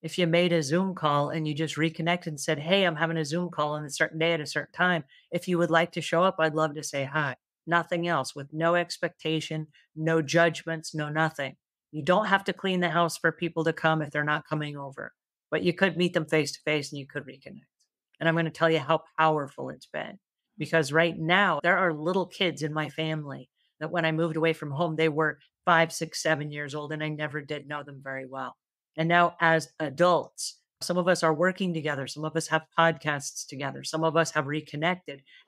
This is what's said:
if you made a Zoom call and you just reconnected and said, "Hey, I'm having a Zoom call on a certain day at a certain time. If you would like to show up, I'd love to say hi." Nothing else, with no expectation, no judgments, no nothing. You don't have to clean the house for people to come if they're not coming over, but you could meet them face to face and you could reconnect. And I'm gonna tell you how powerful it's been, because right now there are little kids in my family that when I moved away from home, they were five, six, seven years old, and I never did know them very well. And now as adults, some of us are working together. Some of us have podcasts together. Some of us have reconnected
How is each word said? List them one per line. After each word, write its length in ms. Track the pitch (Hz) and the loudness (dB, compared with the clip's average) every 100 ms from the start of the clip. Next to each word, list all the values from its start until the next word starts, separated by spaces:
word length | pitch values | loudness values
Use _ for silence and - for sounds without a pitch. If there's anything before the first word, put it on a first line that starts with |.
if 160 | 165 - | -6 0
you 80 | 170 | 2
made 260 | 170 175 | 4 4
a 80 | 170 | 2
Zoom 320 | 139 165 190 | 2 0 0
call 380 | 180 156 143 147 | 0 2 2 0
and 160 | 160 151 | -2 -4
you 80 | 147 | -4
just 220 | 160 147 | -4 0
reconnected 560 | 160 160 165 175 175 | -2 0 -2 -2 -4
and 60 | 147 | -8
said, 200 | - 151 | -2 -2
"Hey, 240 | 151 196 | 2 4
I'm 140 | 185 151 | 4 2
having 200 | 160 165 | 0 0
a 80 | 147 | -2
Zoom 240 | 165 180 | -2 -4
call 240 | 170 151 | -2 -2
on 100 | 151 | -2
a 60 | 147 | -6
certain 300 | - 165 160 | -2 -2 0
day 140 | 165 | 0
at 80 | 165 | 0
a 40 | 143 | -2
certain 280 | 151 - | -6 -6
time. 320 | - 180 170 143 _ _ | 0 2 2 -2 _ _
If 160 | 175 180 | -6 0
you 100 | 175 | 2
would 140 | 170 | 4
like 220 | 165 170 | 4 4
to 80 | 170 | -2
show 220 | 156 165 | 0 2
up, 120 | 190 180 | 2 4
I'd 160 | 160 | 0
love 220 | 151 156 147 | 2 0 -2
to 80 | |
say 220 | 143 143 135 | -8 -6 -2
hi." 320 | 147 143 123 _ _ - | -2 -2 -6 _ _ 0
Nothing 420 | 170 165 175 170 | 0 0 -2 0
else, 280 | 160 127 143 | 0 -2 -8
with 180 | 139 | -10
no 220 | 156 165 175 | 0 2 2
expectation, 920 | 170 - 165 _ 160 160 151 156 156 _ _ 156 | 0 -4 -6 _ -2 -2 -2 -8 -8 _ _ -4
no 260 | 156 165 | 2 2
judgments, 720 | 143 160 170 165 - 165 156 | 4 4 4 2 -8 -8 -6
no 160 | 156 147 | -6 -4
nothing. 460 | 151 160 156 135 - _ _ _ | 0 0 -2 -8 -10 _ _ _
You 120 | 156 | -8
don't 240 | 139 180 214 | 2 2 4
have 160 | 190 | 2
to 100 | 196 | 0
clean 280 | 185 190 185 | -4 -2 0
the 100 | 175 | 0
house 260 | 160 170 - | 2 0 2
for 140 | 170 | -2
people 320 | - 170 165 | 0 -4 -2
to 100 | 160 | -2
come 300 | 160 160 160 | 2 2 2
if 80 | 147 | 0
they're 120 | 147 | -2
not 240 | 151 151 - | -2 -2 -2
coming 300 | 156 147 143 | -6 -6 -10
over, 380 | 139 139 - _ _ _ _ | -12 -14 -16 _ _ _ _
but 140 | 156 | -2
you 100 | 175 | 0
could 240 | 170 196 160 | 2 0 2
meet 160 | 180 | 0
them 140 | 175 151 | 0 0
face 240 | 156 143 | 0 0
to 100 | - | -4
face 300 | - 151 143 | -2 -2 -4
and 80 | 147 | -10
you 80 | 139 | -10
could 180 | 147 131 | -10 -12
reconnect. 400 | - 135 - _ _ _ _ _ _ | -18 -18 -20 _ _ _ _ _ _
And 100 | 160 | 0
I'm 60 | 165 | 2
gonna 160 | 165 | -2
tell 180 | - 165 | 2 2
you 100 | 160 | 2
how 260 | 135 160 - - | 2 0 0 2
powerful 520 | 160 156 139 - 131 | 2 2 -2 -10 -12
it's 180 | 131 - | -12 -12
been, 320 | - - 196 _ _ _ - | -10 -10 -14 _ _ _ -10
because 320 | 151 165 135 | 0 0 2
right 260 | 151 170 165 | 2 2 0
now 420 | 160 180 202 151 | 2 2 4 2
there 140 | 170 185 | 2 4
are 140 | 185 | 2
little 360 | 151 156 185 170 | 2 0 0 -2
kids 340 | - 185 143 | 0 -2 0
in 100 | 151 | -4
my 180 | 151 147 | -4 -4
family 600 | 143 160 156 147 135 131 _ _ _ | -4 -4 -4 -6 -12 -16 _ _ _
that 120 | 156 | -4
when 140 | 170 160 | 0 0
I 60 | |
moved 240 | 160 165 160 | 2 0 2
away 180 | 165 | 0
from 180 | 160 151 | 0 -4
home, 240 | 143 170 156 | -2 -2 2
they 140 | 160 | 2
were 300 | 147 156 143 _ _ - | 2 0 -2 _ _ 4
five, 260 | 165 165 | 4 4
six, 300 | - 160 - | 0 -8 -4
seven 300 | - 135 151 | 0 0 -2
years 240 | 147 147 147 | -8 -8 -8
old, 160 | 147 | -8
and 120 | 151 | -6
I 60 | 156 | -4
never 320 | 151 151 147 | -4 -6 -6
did 260 | 151 147 139 | -8 -10 -8
know 140 | 147 | -10
them 180 | 143 139 | -10 -14
very 240 | 135 135 131 | -10 -10 -10
well. 280 | 135 127 - _ _ _ - | -10 -10 -12 _ _ _ -4
And 140 | 165 | 2
now 260 | 175 170 - | 4 4 4
as 320 | 170 160 143 _ | 2 4 0 _
adults, 800 | 156 135 175 165 - - - - _ _ | -8 2 4 4 0 -10 -12 -12 _ _
some 160 | - 180 | -4 0
of 100 | 175 | 2
us 160 | 170 | 4
are 100 | 165 | 4
working 400 | 151 180 185 185 | 4 2 2 -2
together. 340 | 165 147 139 135 | -2 -4 -4 -6
Some 160 | 147 | -6
of 120 | 156 151 | -4 -4
us 120 | - | 0
have 180 | 156 - - | -2 0 4
podcasts 680 | 165 160 156 143 143 - - | 4 4 -4 -4 -6 -12 -12
together. 360 | 139 139 135 | -8 -8 -8
Some 200 | 139 160 | -6 -2
of 120 | 160 156 | 2 2
us 160 | 160 | 2
have 140 | 156 139 | 0 -2
reconnected 760 | 151 151 147 160 180 - 139 _ - | -4 -6 -4 -2 -2 -8 -16 _ -20